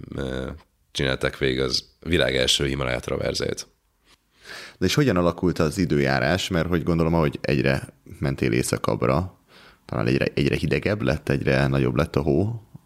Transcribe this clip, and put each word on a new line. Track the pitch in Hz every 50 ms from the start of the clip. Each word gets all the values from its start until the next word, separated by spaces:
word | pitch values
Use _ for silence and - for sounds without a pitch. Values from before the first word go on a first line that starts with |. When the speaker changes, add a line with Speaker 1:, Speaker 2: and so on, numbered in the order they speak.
| - - -
Speaker 1:
ö, | - 67 65 65 65 65 67 73 78 - _ _ _ _ _
csinálták | - - 71 65 67 - - 69 - -
végig | 73 67 64 64
az | 67 64 60 - - - _ _
világ | - 78 85 82 65 64 65
első | 65 64 69 - - 73
Himalaya | 67 67 69 67 64 62 60
traverzét. | - - 67 71 - - 58 - - - - - - - _ _ _ _ _ _ _ _ _ _ _ _ _ _ - - - - - - - -
Speaker 2:
De | 95
és | 90 -
hogyan | - 151 127 95
alakult | 90 87 87 85 - - 87 78 -
az | 85 76 73 98
időjárás? | 90 76 76 71 69 65 67 65 62 71 87 90 - -
Mert | 90 82 78 82
hogy | 87 85
gondolom, | 67 87 85 82 82 82 82
ahogy | 82 80 73 - -
egyre | - - 71 67 62 67 67 69 - - - _ - - 90 -
mentél | - 69 69 - - 62
északabbra, | 57 62 62 - - - - - 57 50 55 60 65 80 92 92 - _ _ _ - - - - - _ _
talán | - - 62 55
egyre, | 58 67 67 - - -
egyre | - 71 67 -
hidegebb | 71 - 76 73 78 - - 107 107
lett, | 110 64 69 76 - -
egyre | 71 67 - 69 67 65 69
nagyobb | 67 67 69 65 64 60
lett | 62 82 - -
a | 69
hó. | 71 80 69 78 101 110 117 110 - - - - _